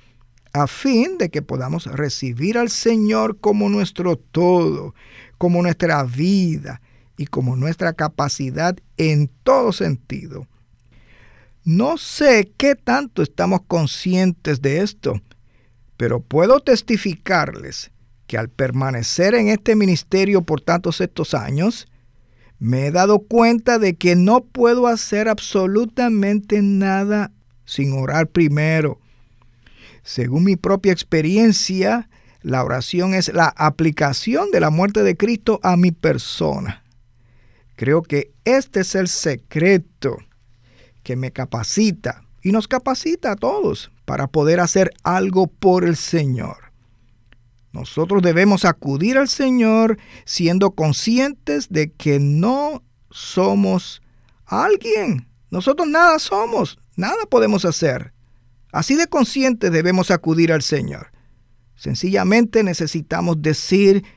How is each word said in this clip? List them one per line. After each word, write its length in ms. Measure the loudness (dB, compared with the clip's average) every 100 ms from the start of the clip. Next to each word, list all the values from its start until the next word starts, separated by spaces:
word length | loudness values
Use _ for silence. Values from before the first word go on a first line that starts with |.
| _ _ _ _ _
a 160 | -2 -2
fin 500 | -2 0 0 0 -2
de 120 | -6
que 120 | -6
podamos 440 | -6 -8 -6 -8 -8
recibir 720 | -6 -6 -6 -8 -4 -2 -2
al 120 | -2
Señor 680 | -2 0 2 2 0 -2 -2
como 300 | 0 0 0
nuestro 480 | 0 -2 -2 -2 -2
todo, 760 | -4 0 2 4 2 -2 -8 -16 -20 -20 -20 -4
como 240 | 0 2
nuestra 420 | 0 0 0 0
vida 800 | -2 -2 0 2 2 -2 -8 -16 _ _ _ -12
y 80 | -8
como 300 | -4 -4 -2
nuestra 380 | -4 -2 -4
capacidad 840 | -2 -6 -2 -4 -4 -6 -2 -2 -4 _ -2
en 340 | 0 2 0 -2
todo 280 | 0 2 2
sentido. 760 | -2 -4 -4 -8 -14 -12 -16 -18 _ _ _ _ -20 _ -20 -20 -20 _ _ 0
No 320 | 0 0 -2
sé 540 | -6 2 4 4 2 _
qué 180 | 0 0
tanto 480 | 0 -2 -2 -4
estamos 380 | -4 0 0 0
conscientes 1000 | 0 -2 -2 -2 -2 2 2 0 -4 -2
de 200 | 0 0
esto, 400 | -4 -4 -6 -6 -8 -20 _ _ _ _ -20 _
pero 240 | -4 -4
puedo 400 | -2 0 4 4
testificarles 1300 | 4 0 2 -4 -2 -10 -2 0 0 -6 -14 -14 -16 _ _ _ _
que 100 | -8
al 120 | -8
permanecer 840 | -4 -4 -2 -4 -4 -6 0 2
en 140 | 2 2
este 300 | 0 2 2
ministerio 640 | 2 0 0 0 2 2
por 180 | 0 -4
tantos 400 | -2 -2 -2 -4
estos 340 | -6 -4 -4
años, 540 | -4 -4 -2 -2 -2 -12 _ _ _ _ _ _ _
me 280 | -2 -2 0
he 40 |
dado 280 | 2 4 2
cuenta 600 | 2 4 4 4 2 2
de 160 | 2 2
que 220 | 2 4
no 240 | 6 4
puedo 460 | 0 0 2 4 2
hacer 420 | 0 -2 -2 0
absolutamente 1300 | -2 -2 0 2 0 -2 -2 0 2 2 0 0 0
nada 720 | 2 2 0 0 0 -2 -4 -10 _ _
sin 300 | -12 -4 -2
orar 340 | -2 -2 -2 0
primero. 720 | 2 2 2 0 0 -2 -6 _ _ _ _ _ _ _ -20 -20 -20
Según 400 | -12 -6 -2 2
mi 140 | 2 2
propia 340 | 0 0 2
experiencia, 1160 | 0 0 0 2 4 4 4 0 -2 0 -2 -6 _ _ _
la 200 | -4 -2 -2
oración 480 | -4 -4 -2 0
es 200 | 0 0
la 200 | 2 2 2
aplicación 960 | -2 2 -2 0 -2 -2 -2 -2 0
de 80 | 2
la 100 | 2
muerte 320 | 2 0 2
de 120 | 0 2
Cristo 460 | -2 0 -2 0
a 140 | 2 4
mi 160 | 2
persona. 920 | 2 -2 -2 -4 -4 -4 -4 -8 -12 _ _ _ _ _ _ _ _ _ -8
Creo 260 | -2 -2
que 300 | 0 -6 -6 _
este 380 | 0 0 0 -4
es 140 | -2 -2
el 120 | -2
secreto 1120 | -2 -4 -6 -6 0 4 2 0 _ -6 -6 -12 _ _ _ _ _ _ _
que 140 | -10 -6
me 160 | -6
capacita 880 | -8 -8 -6 -4 0 -2 -2 -8 -12 -16 -8
y 120 | -2
nos 160 | -2 0
capacita 640 | -4 -2 -4 -4 -4 -4
a 20 | -4
todos 560 | -4 -2 -2 -4 -12 _ -8
para 220 | -6 -2
poder 340 | 0 2 2
hacer 320 | 2 2 0 -2
algo 440 | -2 -2 0 0 0
por 360 | 0 2 2
el 140 | 2 -2
Señor. 720 | -2 -2 -2 -4 -6 -12 -20 _ _ _ _ _ _ _ _ _ _
Nosotros 480 | -14 -10 -4 0 2
debemos 420 | 2 4 4 4
acudir 540 | 2 0 -4 -2 0 2
al 100 | 0
Señor 720 | 0 0 2 4 4 2 0 -6 -20
siendo 480 | -12 -2 0 2 2
conscientes 960 | 2 -2 0 0 0 0 -4 -4 -4 -2
de 220 | -4 -4
que 280 | -4 -2 0
no 640 | 2 2 0 0 -4 -8 -14 _ _
somos 920 | -18 -6 -2 0 2 2 0 -4 -16 _ _ _ _ -8
alguien. 800 | -2 0 0 0 -2 0 -4 -6 _ _
Nosotros 400 | -4 0 0 0
nada 300 | 4 4 4
somos, 600 | -2 -4 -2 -2 -4 -6 _ -6
nada 300 | -4 -4 0
podemos 360 | 2 2 2 -2
hacer. 480 | -2 -2 -2 -8 _ _ _ _ _ _
Así 240 | -6 -2 0
de 120 | 0
conscientes 640 | 0 0 0 0 0 0
debemos 360 | 0 2 0 2
acudir 440 | 0 0 2 2
al 80 | 2
Señor. 500 | 0 -4 -4 -10 -16 -20 _ _ _ _ _ _
Sencillamente 880 | -8 -6 -2 0 2 2 2 2
necesitamos 800 | 0 -2 -4 -6 -6 -4 -2 0
decir, 640 | 0 -2 0 4 4 4 0